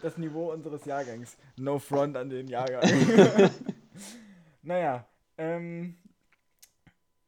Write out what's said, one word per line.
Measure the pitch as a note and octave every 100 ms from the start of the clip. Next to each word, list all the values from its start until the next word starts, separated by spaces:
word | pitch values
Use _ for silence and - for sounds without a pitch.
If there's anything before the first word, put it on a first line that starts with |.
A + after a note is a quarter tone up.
das | E3 E3+
Niveau | D#3+ D#3 E3+
unseres | D#3+ D3 C#3+
Jahrgangs. | D3 C#3 B2 A2+ A#2+ - C3+ -
No | C3+ C#3+
front | - C#3+ C#3+ C3
an | C3+
den | B2+ C3
Jahrgang. | A#2+ C3 B2+
<laughs> | - C3+ D3 A3 - - F#3+ - - - - F#3+ - A#3 G#3 F3+ D#3+ _
Naja, | D3+ F3+ D#3 B2 A#2 _ _ -
ähm, | D#3+ E3+ E3+ E3+ F3 F3 - _ _ _ _ _ - _ _ _ _ _